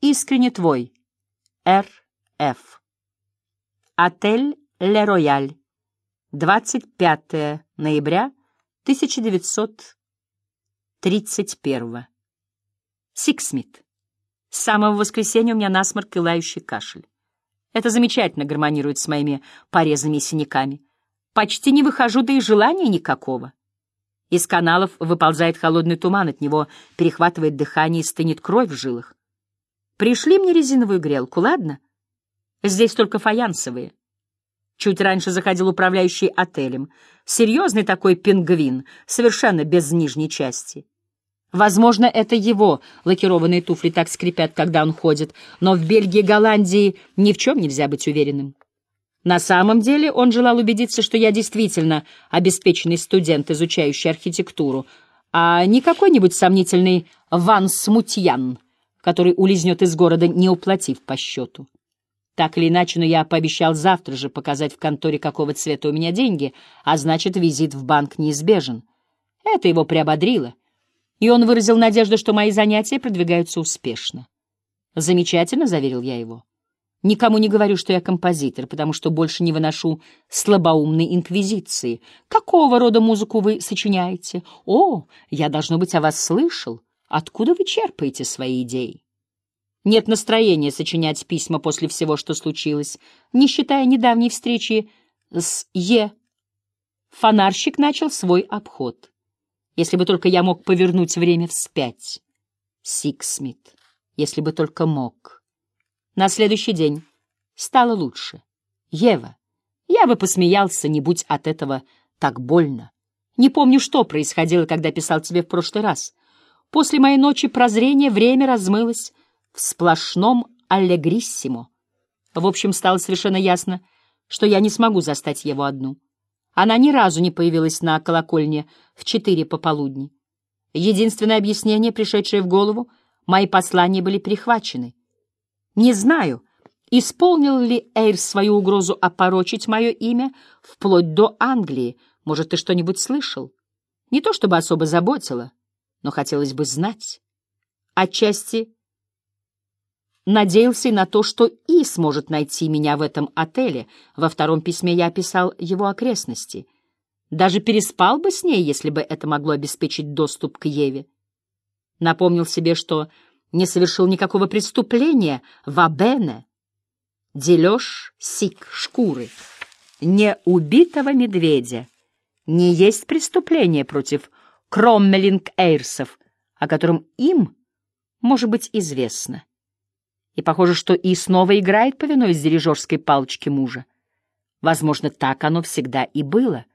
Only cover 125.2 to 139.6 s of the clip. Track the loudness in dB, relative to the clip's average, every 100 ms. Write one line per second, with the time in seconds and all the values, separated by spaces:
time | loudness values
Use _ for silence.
125.2 | -6 -8 -8 -6 -6 -6 -10 -12 _ _
126.2 | _ _ _ 0 2 4 4 4 2 2
127.2 | -2 0 0 2 -2 -2 -2 -2 0 -2
128.2 | 0 -2 -2 -4 -8 _ _ _ -6 -4
129.2 | 0 -2 -2 -4 -4 -2 -4 -8 -14 _
130.2 | _ _ _ _ _ -2 0 2 0 0
131.2 | 0 0 0 -2 0 2 0 0 -2 -2
132.2 | -2 -2 2 2 2 -2 -6 _ _ _
133.2 | 0 0 2 0 0 2 2 2 -2 -4
134.2 | -4 -6 -2 -2 -2 -10 -12 -14 _ _
135.2 | _ _ _ _ _ 2 2 4 2 2
136.2 | 0 -4 _ _ _ _ _ 0 0 2
137.2 | 2 4 2 2 0 -2 -2 0 2 0
138.2 | -2 0 2 2 2 0 0 -2 -2 0
139.2 | 0 2 -2 -4